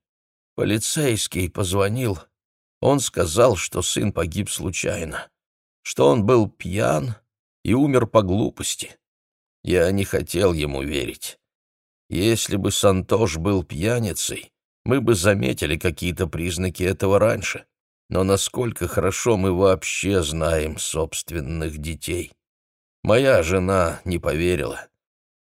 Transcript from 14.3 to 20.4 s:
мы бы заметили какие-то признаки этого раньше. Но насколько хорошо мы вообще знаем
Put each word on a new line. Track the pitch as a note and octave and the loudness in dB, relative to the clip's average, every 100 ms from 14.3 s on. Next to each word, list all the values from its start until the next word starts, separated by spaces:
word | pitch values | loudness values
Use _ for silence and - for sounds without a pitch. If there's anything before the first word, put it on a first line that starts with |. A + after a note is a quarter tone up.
| - - _ _ _ | -8 -14 _ _ _
мы | - C3+ | -2 0
бы | A2 | 2
заметили | G#2+ F#2 G2+ B2 - D2 D#2 | 2 4 4 2 -2 -2 -2
какие-то | F#2 D#2 F2 D#2+ E2+ | -2 -2 -4 -4 -4
признаки | D#2 F2 E2 F#2 - | -4 -4 -2 -4 -2
этого | F2+ G2 G2 G2 | -2 0 2 4
раньше. | A2 G#2+ - - - _ _ _ - | 4 0 -4 -8 -14 _ _ _ -4
Но | F2 | 0
насколько | F#2+ G2 - - B2 - F2 | 2 2 0 -4 -4 -4 -4
хорошо | - F2+ - B2 G#2+ | -2 -2 0 0 2
мы | F#2+ | 2
вообще | F2+ G2 F#2 - - F#2 G2 | 4 4 4 -2 -4 0 0
знаем | D2+ D#2+ | 0 -2